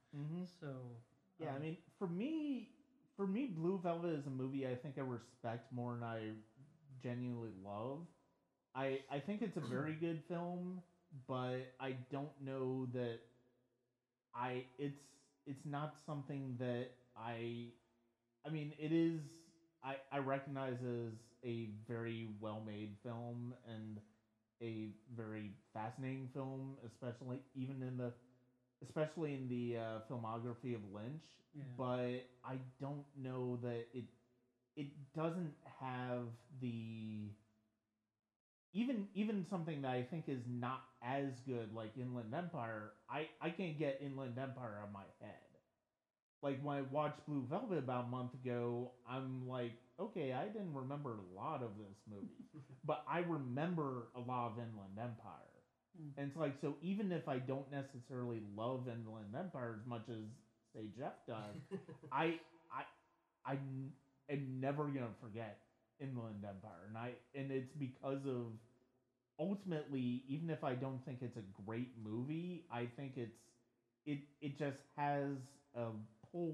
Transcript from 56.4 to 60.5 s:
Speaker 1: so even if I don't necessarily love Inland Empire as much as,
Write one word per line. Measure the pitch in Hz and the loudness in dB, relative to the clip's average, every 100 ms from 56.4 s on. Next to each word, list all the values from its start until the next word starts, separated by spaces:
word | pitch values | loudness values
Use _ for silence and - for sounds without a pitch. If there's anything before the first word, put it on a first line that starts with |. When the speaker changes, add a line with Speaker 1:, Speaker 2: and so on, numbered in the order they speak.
| 151 135 | 2 2
Speaker 1:
so | 151 151 | -2 0
even | 175 196 202 | 0 2 2
if | 170 - | 2 2
I | 131 | 2
don't | 127 135 139 | 2 0 0
necessarily | 143 135 127 120 127 123 113 104 101 | -2 -4 -6 -6 -2 0 0 -2 0
love | 117 131 127 | 2 2 0
Inland | 117 113 110 104 120 | -2 -4 -6 -4 -4
Empire | 185 147 120 110 | -2 -2 -2 -2
as | 120 | -4
much | 120 107 | -4 -2
as, | 113 107 127 - | -4 -6 -10 -16